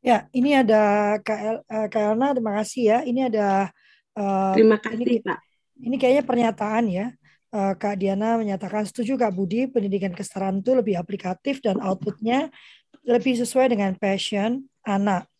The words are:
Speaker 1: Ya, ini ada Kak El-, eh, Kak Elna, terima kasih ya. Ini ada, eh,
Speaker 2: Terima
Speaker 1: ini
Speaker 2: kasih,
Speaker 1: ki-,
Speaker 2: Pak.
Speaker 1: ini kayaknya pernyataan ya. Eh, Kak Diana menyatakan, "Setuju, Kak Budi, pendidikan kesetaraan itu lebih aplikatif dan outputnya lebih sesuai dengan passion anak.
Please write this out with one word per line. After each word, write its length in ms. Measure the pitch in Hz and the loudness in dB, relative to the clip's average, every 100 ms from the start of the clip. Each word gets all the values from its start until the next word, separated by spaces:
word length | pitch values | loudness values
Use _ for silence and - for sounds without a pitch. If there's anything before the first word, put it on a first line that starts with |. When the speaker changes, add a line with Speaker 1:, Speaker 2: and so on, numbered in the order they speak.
Speaker 1:
Ya, 240 | 254 220 - | 2 0 0
ini 240 | 254 269 277 | -2 2 4
ada 580 | 233 214 208 208 208 214 | 4 4 4 2 2 -2
Kak 200 | 208 214 | -4 -4
El-, 200 | 214 226 _ | -4 -6 _
eh, 200 | 220 214 | -6 -4
Kak 100 | 220 208 220 | -2 0 2
Elna, 160 | 269 | 0
terima 200 | 262 220 202 | 0 -2 -2
kasih 260 | 214 - 226 | -4 0 2
ya. 100 | 226 | 2
Ini 160 | 294 247 262 | 0 -2 0
ada, 400 | 214 202 196 196 _ _ _ _ - | 0 2 2 0 _ _ _ _ -6
eh, 360 | 202 190 190 190 | -2 0 0 6
Speaker 2:
Terima 240 | 220 214 | 6 4
Speaker 1:
ini 40 | 220 | 0
Speaker 2:
kasih, 160 | 226 | -4
Speaker 1:
ki-, 200 | 247 233 202 | 0 0 -2
Speaker 2:
Pak. 100 | - _ _ _ _ | -8 _ _ _ _
Speaker 1:
ini 120 | 233 262 | -6 0
kayaknya 240 | 254 277 | 2 2
pernyataan 600 | 285 240 226 226 214 220 233 | 2 0 0 0 -2 0 0
ya. 180 | 180 226 - _ _ _ | -2 -6 -10 _ _ _
Eh, 220 | 214 196 190 | -4 -2 -2
Kak 240 | 208 202 | -4 -2
Diana 400 | 196 196 220 233 | -2 -2 0 0
menyatakan, 480 | 214 196 196 214 214 | -2 -4 -6 -6 -6
"Setuju, 320 | - 220 262 | -6 -4 0
Kak 160 | 226 185 | 0 0
Budi, 320 | 196 220 262 | -2 -2 0
pendidikan 480 | 254 202 196 190 175 | -2 -2 -2 -4 -6
kesetaraan 480 | 196 190 190 196 | -10 -6 -4 -2
itu 80 | 208 | 2
lebih 240 | 262 214 180 | 2 2 -2
aplikatif 640 | 170 196 180 185 - 277 | -4 -6 -6 -6 -4 -2
dan 160 | 226 190 | -2 -2
outputnya 640 | 196 185 208 202 220 254 269 - - - _ _ | -2 -4 -6 -4 -2 0 -2 -10 -20 -20 _ _
lebih 320 | - 240 240 233 | 0 0 2 -2
sesuai 320 | 240 262 254 226 | 0 2 2 2
dengan 160 | 196 185 | 0 0
passion 640 | 202 196 - 208 214 262 269 _ - | -2 -2 -2 -2 -2 -2 -8 _ -4
anak. 400 | 196 202 185 - | 0 2 0 -4